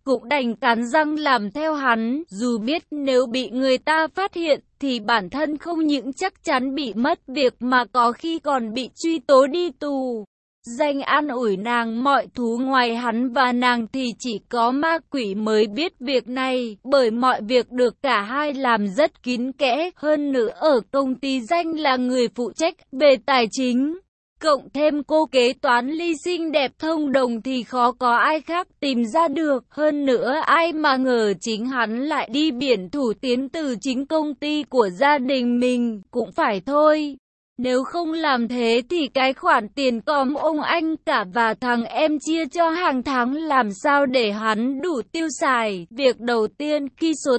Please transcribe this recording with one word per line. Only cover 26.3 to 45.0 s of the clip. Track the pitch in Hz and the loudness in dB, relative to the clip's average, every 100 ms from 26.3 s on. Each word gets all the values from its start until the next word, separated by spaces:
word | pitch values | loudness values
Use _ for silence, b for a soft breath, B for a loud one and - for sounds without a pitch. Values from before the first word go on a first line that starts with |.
| 349 330 | -4 0
đẹp | 294 254 - | 0 0 -2
thông | 311 320 294 | -4 -2 2
đồng | 269 247 226 | 2 0 -2
thì | 254 254 | -4 -6
khó | 214 254 240 | -4 0 0
có | 240 247 233 | 2 2 4
ai | 254 311 | 2 0
khác | 269 339 370 _ | -2 -6 -6 _
tìm | 285 240 | -2 0
ra | 226 320 330 | 0 2 2
được. | 277 311 262 - | 0 0 -2 -4
Hơn | - 302 294 269 | -2 0 2 0
nữa | 233 208 294 | 2 0 0
ai | 349 302 330 | 2 2 2
mà | 311 302 262 | 0 0 2
ngờ | 262 240 214 196 | 2 2 2 -2
chính | 226 214 247 | -4 -4 -4
hắn | 262 220 226 | -2 -2 -2
lại | 285 285 208 | -2 -4 -2
đi | 269 311 | 0 0
biển | 247 277 214 180 | 0 0 0 0
thủ | 294 254 202 | -4 -2 -2
tiến | 262 247 269 | -2 -2 -2
từ | 330 294 233 | -6 -6 -4
chính | 277 247 277 | -4 -4 -2
công | 320 302 | -2 -2
ty | 277 294 302 | -4 -4 -4
của | - 254 202 | 0 0 0
gia | 180 277 294 | 2 2 2
đình | 247 269 240 240 | 2 0 2 0
mình, | 247 247 240 214 - | 2 0 -2 -4 -8
cũng | 247 - | -6 -6
phải | - 285 202 262 | -2 -2 -2 0
thôi. | 294 302 311 294 269 _ _ _ - | 4 4 4 0 -10 _ _ _ -6
Nếu | 247 254 | -2 0
không | 262 349 330 | -2 -4 -4
làm | 320 311 254 233 | -2 0 0 0
thế | 247 233 233 247 | 0 2 2 0
thì | 349 277 | -2 -2
cái | 262 262 | 0 0
khoản | 269 349 277 214 | 0 2 2 0
tiền | - 262 233 | -2 0 0
còm | 247 294 262 | 0 0 0
ông | 294 302 311 | 0 0 0
anh | 269 339 320 311 | 0 0 0 -2
cả | - 262 185 | -2 -2 -2
và | 208 226 | 0 0
thằng | 220 247 240 | 0 -2 -2
em | 233 233 311 302 | -2 0 0 0
chia | 311 330 320 | -2 -2 -2
cho | 349 330 | 0 0
hàng | 330 359 262 | 2 0 0
tháng | 262 262 240 | 0 0 0
làm | 294 320 269 214 | -2 0 2 0
sao | 196 302 285 277 | -2 2 2 4
để | 254 220 | 2 0
hắn | 208 220 214 247 277 | 0 -2 0 -2 -2
đủ | 359 277 | -2 -4